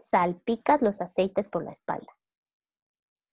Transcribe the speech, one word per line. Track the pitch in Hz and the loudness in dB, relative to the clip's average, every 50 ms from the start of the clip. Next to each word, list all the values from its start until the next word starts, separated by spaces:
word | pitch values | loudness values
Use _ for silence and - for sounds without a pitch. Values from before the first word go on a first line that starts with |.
salpicas | - - - 196 180 180 175 180 - - 233 233 - - 294 294 247 | 2 0 2 2 2 2 0 -4 -4 -4 -4 -2 2 2 2 4 4
los | 208 202 - | 2 0 -2
aceites | 185 175 - - 185 190 190 - 208 - | -6 -6 0 0 0 0 0 -2 -4 -2
por | - 170 160 | -4 -6 -6
la | - | -6
espalda. | - - _ - 170 - - - - _ _ _ _ _ _ _ _ _ _ _ _ _ _ _ _ _ _ _ _ _ _ _ | -12 -14 _ -8 -6 -6 -8 -14 -20 _ _ _ _ _ _ _ _ _ _ _ _ _ _ _ _ _ _ _ _ _ _ _